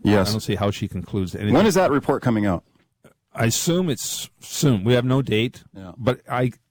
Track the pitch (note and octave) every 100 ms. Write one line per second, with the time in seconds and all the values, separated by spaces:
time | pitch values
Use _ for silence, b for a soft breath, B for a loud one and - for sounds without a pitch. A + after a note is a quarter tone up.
0 | G#2 G#2 F#2+ G#2+ - G2 G2+ - G2+ F#2
1 | F2+ G#2 F#2 - G#2 B2 G#3+ F3+ F3 C#3
2 | - C3+ - A2 G#2 E2+ - _ _ _
3 | - _ _ - A#2 - - E3+ F3+ A#2+
4 | - - - _ - - D3 A2 G2 B2
5 | B2+ C3+ C3 G#2+ A#2+ - - F#2+ F#2+ -
6 | G#2+ - - B2 B2+ - _